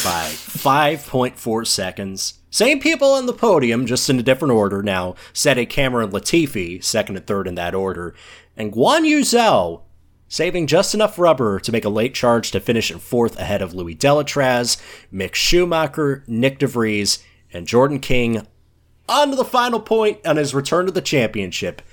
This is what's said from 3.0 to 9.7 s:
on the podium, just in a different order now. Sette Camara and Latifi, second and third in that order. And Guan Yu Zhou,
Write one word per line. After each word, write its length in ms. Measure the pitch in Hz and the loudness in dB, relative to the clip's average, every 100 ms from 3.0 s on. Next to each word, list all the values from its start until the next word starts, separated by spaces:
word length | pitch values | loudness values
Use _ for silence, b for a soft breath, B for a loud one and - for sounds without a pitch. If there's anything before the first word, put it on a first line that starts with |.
| 277 | 2
on 140 | 269 247 | 2 0
the 80 | |
podium, 520 | 240 226 165 120 117 120 | 0 2 4 2 0 0
just 240 | 123 - | -2 0
in 80 | 127 | 2
a 60 | |
different 300 | 117 131 151 | 2 0 2
order 280 | 113 98 98 | 2 2 0
now. 340 | 104 95 90 B B | -2 -2 -4 B B
Sette 360 | - 147 123 117 | -2 0 2 0
Camara 360 | - 131 123 104 | 0 0 0 -2
and 80 | |
Latifi, 680 | 98 - 170 147 101 85 90 | -4 0 0 0 -2 -8 -8
second 340 | - 107 101 95 | -2 -2 -2 -6
and 100 | - | -4
third 200 | 98 92 | -4 -4
in 80 | 87 | -6
that 200 | 87 95 | -4 -2
order. 400 | 95 85 85 B B B B - | -4 -6 -10 B B B B -10
And 160 | 107 | -4
Guan 320 | 104 180 320 311 | 2 2 4 2
Yu 120 | 302 | 2
Zhou, 640 | 269 240 220 120 85 | 2 2 4 4 2